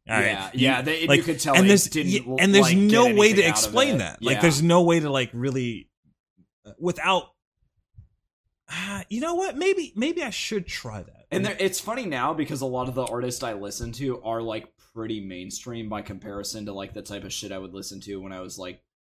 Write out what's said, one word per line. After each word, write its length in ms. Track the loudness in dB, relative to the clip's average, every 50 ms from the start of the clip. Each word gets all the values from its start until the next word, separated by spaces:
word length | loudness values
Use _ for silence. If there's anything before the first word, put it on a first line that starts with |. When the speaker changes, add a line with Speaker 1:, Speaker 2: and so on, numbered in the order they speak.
| _ -2
Speaker 1:
All 100 | 0 2
Speaker 2:
Yeah, 240 | 2 2 0 -2 -6
Speaker 1:
right." 100 | -6 -2
You, 60 | 2
Speaker 2:
yeah, 180 | 2 2 2 2
they, 180 | 0 -2 -2 0
and 80 | 4 4
Speaker 1:
like, 100 | 4 4
Speaker 2:
you 60 | 4
could 160 | 0 -2 -2
tell 140 | 0 4 6
Speaker 1:
and 80 | 8 8
Speaker 2:
they 40 | 8
Speaker 1:
there's, 160 | 8 6 4 2
Speaker 2:
didn't, 240 | -2 -2 0 0
Speaker 1:
yeah, 240 | 0 -2 -2 -2 0 2
and 160 | 4 6 8
there's 100 | 8 8 8
Speaker 2:
like, 80 | 6 6
Speaker 1:
no 280 | 6 6 6 6 6 6
Speaker 2:
get 80 | 8
Speaker 1:
way 120 | 6 6 8
to 40 | 6
Speaker 2:
anything 160 | 6 4 4
out 80 | 2 2
of 60 | 0
Speaker 1:
explain 300 | 0 2 2 2 2 2
Speaker 2:
it. 20 | 0
Speaker 1:
that. 240 | -2 -4 -6 -4
Like, 140 | -2 -2 2
Speaker 2:
Yeah. 40 | 4
Speaker 1:
there's 220 | 4 4 4 4
no 200 | 4 6 6 6
way 180 | 6 6 4 2
to, 100 | 2 0
like, 200 | 0 -2 -2 -2 -4
really, 560 | -4 -4 -4 -2 -2 -4 -4 -6 -8 -12 _ _ _ _ _ _ _ _ _ _ _ _ _ _ _ _
uh, 80 | -20 -14 -6
without, 460 | -4 -4 -4 -2 0 0 0 0 -2 -6 _ _ _ _ _ _ _ _ _ _ _ _ _ -20 -20 _ _ _ _ _ _ _ _ _ _ _ _ -12
uh, 320 | -10 -10 -8 -8 -8 -10 -8 -8
you 120 | -6 -4
know 140 | -2 -2 -2
what? 220 | -2 -2 -2 -2
Maybe, 360 | 0 0 2 2 0 -2 -6 -4
maybe 260 | -2 -2 -2 -2 -4
I 80 | -6 -6
should 360 | -6 -8 -6 -4 -4 -6 -6
try 360 | -6 -10 -12 -10 -12 -12 -12
that. 240 | -14 -16 -20 _ _ _
Speaker 2:
And 140 | -4 -2 -2
there, 120 | -2 -2 -2
it's 220 | -2 -2 -2 -4
funny 240 | -6 -6 -6 -6 -6
now 280 | -4 -4 -2 -2 -2 -2
because 260 | -2 -4 -4 -4 -6
a 60 | -4
lot 220 | -4 -4 -4 -4 -4
of 60 | -4
the 100 | -4 -4
artists 380 | -4 -4 -4 -4 -4 -6 -6
I 120 | -6 -6 -6
listen 380 | -8 -8 -10 -10 -10 -10 -10
to 300 | -8 -6 -4 -4 -4 -4
are, 200 | -6 -6 -4 -4
like, 300 | -4 -4 -6 -8 -8 -12 _ _ _ _ _
pretty 260 | -10 -6 -6 -6 -6
mainstream 680 | -8 -10 -10 -12 -12 -12 -12 -12 -12 -10 -10 -10 -8 -8
by 140 | -8 -8
comparison 640 | -8 -10 -14 -14 -14 -12 -12 -10 -10 -10 -10 -10 -10
to, 60 | -10
like, 200 | -10 -10 -10 -10 -12
the 80 | -14
type 220 | -12 -12 -12 -12 -10
of 80 | -10
shit 200 | -10 -10 -10 -10
I 60 | -10 -10
would 140 | -10 -12
listen 280 | -12 -12 -12 -12 -14 -14
to 140 | -12 -12 -10 -10
when 120 | -10 -12
I 80 | -12 -12
was, 180 | -12 -12 -12 -12
like, 240 | -12 -14 -14 -16 _ _ _ _ _